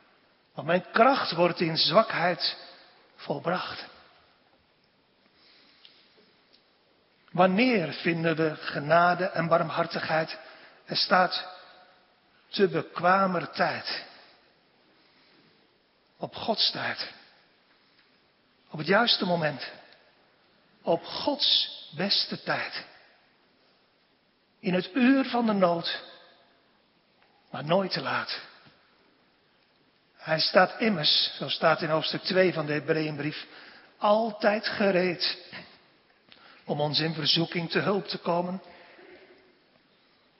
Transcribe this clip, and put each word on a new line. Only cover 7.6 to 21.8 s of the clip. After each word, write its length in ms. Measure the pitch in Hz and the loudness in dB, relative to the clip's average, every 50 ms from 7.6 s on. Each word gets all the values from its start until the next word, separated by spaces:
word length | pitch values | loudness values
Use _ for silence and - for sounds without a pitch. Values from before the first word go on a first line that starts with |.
| 247 262 240 208 160 143 - | 4 4 2 2 0 -2 -6
vinden 440 | - - 175 170 165 165 170 160 | -4 -2 -2 0 0 0 0 0
we 200 | 151 160 156 151 | 2 0 0 -2
genade 680 | - - - - 160 143 147 160 170 175 175 175 170 180 | -4 -8 -8 -8 -6 0 2 4 6 6 4 2 0 -2
en 240 | 196 - 165 165 165 | -2 -2 -2 0 2
barmhartigheid? 920 | 160 170 170 156 156 165 170 165 - 170 - - 165 156 160 - - - - - - - - - - - _ | 2 2 2 0 -2 -4 -4 -4 -4 -6 -4 -2 -2 -2 -2 -4 -8 -14 -18 -20 -20 -20 -20 -20 -20 -20 _
Er 120 | - - | -6 -4
staat 500 | - - - 208 185 185 175 - - - - - - - - - - - - _ _ _ _ _ _ _ _ _ _ _ _ | -4 0 2 4 4 4 2 0 -6 -10 -12 -14 -18 -20 -20 -20 -20 -20 -20 _ _ _ _ _ _ _ _ _ _ _ _
te 200 | - - 202 180 | 0 2 2 2
bekwamer 840 | 160 160 135 - - - 170 175 185 196 196 190 185 170 147 - | 2 -2 -6 -6 -6 0 2 4 4 4 4 2 0 -2 -4 -6
tijd. 540 | - - 185 160 120 113 - - - - - - - - - - - _ _ _ _ _ _ _ _ _ _ _ _ _ _ _ _ _ _ _ _ _ _ _ _ _ _ _ _ _ _ _ _ _ _ _ _ | -4 -2 -2 -2 -2 -4 -8 -8 -10 -10 -10 -14 -20 -20 -20 -20 -20 _ _ _ _ _ _ _ _ _ _ _ _ _ _ _ _ _ _ _ _ _ _ _ _ _ _ _ _ _ _ _ _ _ _ _ _
Op 180 | _ - 175 - | _ -12 -12 -10
Gods 360 | - - - - - - - | -8 -6 -4 -2 0 0 -2
tijd. 420 | - - - - - - - - - - - - _ _ _ _ _ _ _ _ _ _ _ _ _ _ _ _ _ _ _ _ _ _ _ _ _ _ _ _ | -2 -4 -6 -6 -6 -8 -10 -12 -14 -18 -20 -20 _ _ _ _ _ _ _ _ _ _ _ _ _ _ _ _ _ _ _ _ _ _ _ _ _ _ _ _
Op 80 | - 156 | -10 -8
het 80 | 156 | -2
juiste 380 | 156 190 208 240 226 - - 233 | 2 2 4 4 4 2 0 2
moment. 460 | 185 175 165 156 151 143 127 - - - - - - - - _ _ _ _ _ _ _ _ _ _ _ _ _ _ _ _ _ | 0 0 0 0 -2 -2 -4 -10 -14 -14 -18 -20 -20 -20 -20 _ _ _ _ _ _ _ _ _ _ _ _ _ _ _ _ _
Op 220 | - 170 160 - | 0 0 0 -2
Gods 720 | - - - - - 285 - - - - - - - - - | -6 -10 -4 -2 -2 -2 0 2 2 2 2 2 -2 -8 -14